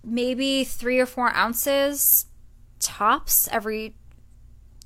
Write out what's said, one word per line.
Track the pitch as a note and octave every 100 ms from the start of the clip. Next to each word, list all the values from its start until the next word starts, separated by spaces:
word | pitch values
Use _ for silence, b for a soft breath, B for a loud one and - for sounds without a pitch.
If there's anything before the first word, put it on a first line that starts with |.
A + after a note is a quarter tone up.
maybe | A3 A#3 B3 B3 C4+ C4+
three | B3+ - A#3+ B3+
or | B3+
four | - A#3+ -
ounces | G#3 A#3 C#4+ C#4 C#4 C#4+ - - - - - - - -
tops | - - G#3 C4+ - - -
every | A3+ G#3 A3 A3 - - - - - - - - -